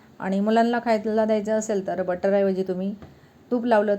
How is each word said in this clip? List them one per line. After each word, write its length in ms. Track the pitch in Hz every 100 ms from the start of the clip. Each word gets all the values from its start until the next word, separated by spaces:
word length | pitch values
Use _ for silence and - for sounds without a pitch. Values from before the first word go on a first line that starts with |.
| - -
आणि 220 | 190 196
मुलांना 380 | 208 226 233 240
खायला 400 | 233 220 220 220
द्यायचं 340 | 220 214 208 220
असेल 280 | 220 202 185
तर 160 | 175
बटरऐवजी 600 | 180 180 196 202 196 190
तुम्ही 320 | 190 180 196 202 - - - _ -
तूप 140 | 240
लावलं 320 | 240 214 208